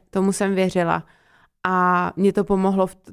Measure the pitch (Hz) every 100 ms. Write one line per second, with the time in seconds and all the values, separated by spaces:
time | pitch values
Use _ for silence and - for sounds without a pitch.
0 | _ 196 196 196 196 190 185 185 170 165
1 | - _ _ _ _ _ 185 185 180 180
2 | 175 - 196 190 202 190 190 196 185 -
3 | -